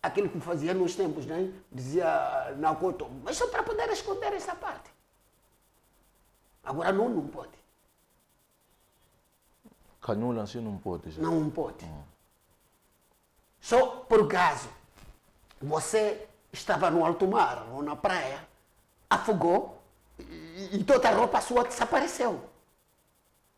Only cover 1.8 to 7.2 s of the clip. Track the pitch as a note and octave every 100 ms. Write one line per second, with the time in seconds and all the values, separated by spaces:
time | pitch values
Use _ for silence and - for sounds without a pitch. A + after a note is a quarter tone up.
1.8 | B2+ D#3+ E3 D#3 C3 C3+ B2+ C#3 D#3 D#3
2.8 | F3+ - - C3 D3 D#4 A#4+ - G4+ G#4+
3.8 | A4 G#4+ - G4 G#4 G4+ - F4 - -
4.8 | - _ _ _ _ _ _ _ _ _
5.8 | _ _ _ _ _ _ _ _ - C3+
6.8 | E3+ G3 A#3+ G#3